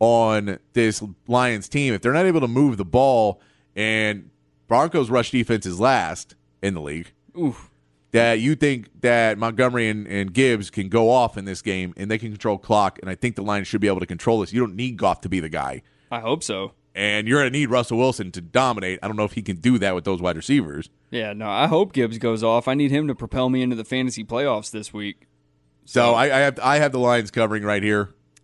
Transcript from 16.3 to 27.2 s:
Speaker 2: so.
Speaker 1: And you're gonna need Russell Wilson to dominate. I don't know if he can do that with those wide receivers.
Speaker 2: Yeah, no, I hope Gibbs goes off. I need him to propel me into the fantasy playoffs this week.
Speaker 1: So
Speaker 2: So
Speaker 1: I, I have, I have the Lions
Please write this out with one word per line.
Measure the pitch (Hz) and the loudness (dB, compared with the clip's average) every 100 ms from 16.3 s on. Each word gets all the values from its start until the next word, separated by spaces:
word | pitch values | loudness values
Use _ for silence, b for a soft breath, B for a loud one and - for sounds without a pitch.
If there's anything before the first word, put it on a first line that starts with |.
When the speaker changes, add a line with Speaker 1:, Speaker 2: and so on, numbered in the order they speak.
| 160 | -4
Speaker 2:
so. | - 98 95 - _ | -4 -6 -8 -14 _
Speaker 1:
And | 92 104 104 110 | -4 -2 0 2
you're | 143 | 2
gonna | 131 | 2
need | 139 139 | 0 0
Russell | 123 117 117 | 0 0 2
Wilson | 131 120 92 | 2 0 -8
to | 90 | -10
dominate. | 85 123 131 107 92 92 | -2 0 2 0 -4 -6
I | 104 | -6
don't | 107 | -4
know | |
if | 104 | -4
he | - | -4
can | 104 90 | -8 -2
do | 123 120 | 0 2
that | 98 | 0
with | 90 | -2
those | 90 90 | -2 -2
wide | 90 80 | -2 -4
receivers. | 98 139 82 73 - _ _ | 0 0 0 -8 -12 _ _
Speaker 2:
Yeah, | 120 107 | -8 -8
no, | 104 110 | -8 -4
I | 101 143 | 0 2
hope | 156 190 | 2 0
Gibbs | 135 117 113 | 0 -2 -2
goes | 117 113 | -2 0
off. | 113 117 127 | 2 2 0
I | |
need | 135 143 | 0 0
him | 143 151 | 0 -2
to | |
propel | - 117 135 127 | -6 -6 -2 0
me | 127 | 0
into | 127 117 | -2 -4
the | |
fantasy | 107 127 127 110 | -4 -4 -4 -6
playoffs | 104 - 143 107 - | -6 -4 -2 -2 -6
this | 110 104 | -12 -10
week. | 104 104 - _ _ _ _ _ _ | -10 -10 -10 _ _ _ _ _ _
Speaker 1:
So | - 123 | -2 2
Speaker 2:
So | 120 | 4
Speaker 1:
I, | 117 | 4
I | 143 135 | 4 4
have, | 139 135 | 2 2
I | 127 147 | 2 4
have | 147 | 2
the | 127 | 2
Lions | 123 120 | 2 2